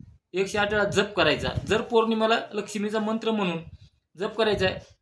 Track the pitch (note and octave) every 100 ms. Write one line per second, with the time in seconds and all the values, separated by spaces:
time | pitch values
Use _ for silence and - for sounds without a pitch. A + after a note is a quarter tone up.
0 | - - _ F3 F#3+ G#3 G3+ G#3+ G3 D3+
1 | G#3 - D#3 C#3 B2+ B2 - G#3 A#3 A3+
2 | A3+ A3 A3 A#3 - G#3 G3+ G#3+ G#3 A3
3 | G#3+ A3+ A3 A3 F#3 E3 E3 - - _
4 | _ - G#3 - A3 G3+ F#3 - - _